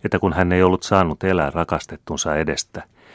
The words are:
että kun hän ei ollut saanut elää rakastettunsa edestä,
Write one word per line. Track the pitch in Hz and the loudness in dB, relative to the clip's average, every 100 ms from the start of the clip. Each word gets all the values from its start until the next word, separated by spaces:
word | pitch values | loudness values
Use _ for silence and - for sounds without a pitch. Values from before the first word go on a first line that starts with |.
että | 113 92 | -2 0
kun | 95 | 0
hän | 82 90 | 2 2
ei | 90 | 4
ollut | 92 92 | 4 2
saanut | - 98 87 76 | 2 2 2 0
elää | 95 90 71 | -2 0 -2
rakastettunsa | 78 82 80 - 80 - 73 - 76 | -2 -4 -4 -6 -18 -10 -8 -4 -2
edestä, | 78 73 - - - _ _ | -2 -6 -8 -14 -18 _ _